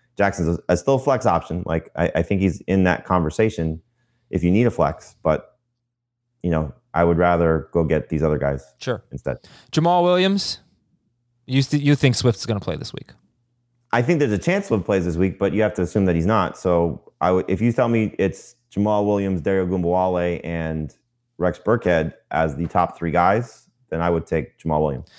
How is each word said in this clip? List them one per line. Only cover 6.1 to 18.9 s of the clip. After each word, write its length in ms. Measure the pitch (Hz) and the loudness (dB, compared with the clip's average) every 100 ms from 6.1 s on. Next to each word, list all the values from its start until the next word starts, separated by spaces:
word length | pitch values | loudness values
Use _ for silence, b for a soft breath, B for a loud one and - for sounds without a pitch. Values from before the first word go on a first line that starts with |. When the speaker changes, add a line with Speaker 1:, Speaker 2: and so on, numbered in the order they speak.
| _ _ _ | _ _ _
Speaker 1:
you 80 | 87 | -2
know, 200 | 82 76 - _ | -2 -2 -8 _
I 100 | - | 0
would 140 | 85 82 | 2 4
rather 500 | 87 87 82 80 - | 2 4 2 0 -2
go 120 | 85 | -2
get 260 | 82 78 - | 0 -2 -2
these 120 | 78 | -2
other 160 | 78 76 | 0 0
guys 260 | 71 69 - - | -2 -6 -10 -12
Speaker 2:
Sure. 260 | - 110 - | -8 -8 -10
Speaker 1:
instead. 260 | 67 69 - - B B | -12 -8 -10 -12 B B
Speaker 2:
Jamal 320 | - 170 175 | -2 2 2
Williams, 560 | 175 180 190 202 - - _ _ _ _ _ _ _ _ - | 2 2 2 0 -4 -10 _ _ _ _ _ _ _ _ -2
you 160 | 131 | 0
st-, 180 | 131 147 | 2 2
you 140 | 143 143 | 2 4
think 180 | 135 | 2
Swift 240 | 117 123 - | 2 0 0
is 80 | - | -2
gonna 140 | 104 | -4
play 160 | - 76 | -4 -8
this 180 | - | -8
week? 180 | - - - _ _ _ _ _ _ _ | -14 -16 -20 _ _ _ _ _ _ _
Speaker 1:
I 120 | 120 | 0
think 160 | 123 165 | 2 2
there's 120 | 139 | 2
a 60 | 101 | 0
chance 300 | 165 196 - | 0 -2 0
Swift 180 | 107 87 | -2 0
plays 200 | 98 87 | 0 0
this 100 | 82 | 0
week, 240 | 95 - | 0 0
but 120 | 98 | -2
you 100 | 101 | 0
have 100 | 107 - | 0 0
to 60 | |
assume 240 | 90 107 92 | -2 2 2
that 100 | 85 | 2
he's 100 | 85 | 2
not. 300 | 110 90 - | 2 0 -2
So 520 | 92 85 85 - - - | 0 2 0 -4 -12 -2
I 100 | 87 | 0
would, 180 | 92 - | 2 0
if 100 | 90 | 0
you 100 | 117 | 0
tell 160 | 117 120 | 0 0
me 260 | 117 107 - | 0 0 0
it's 360 | 95 - - - _ | -2 -2 -16 -20 _
Jamal 360 | 98 104 | -2 0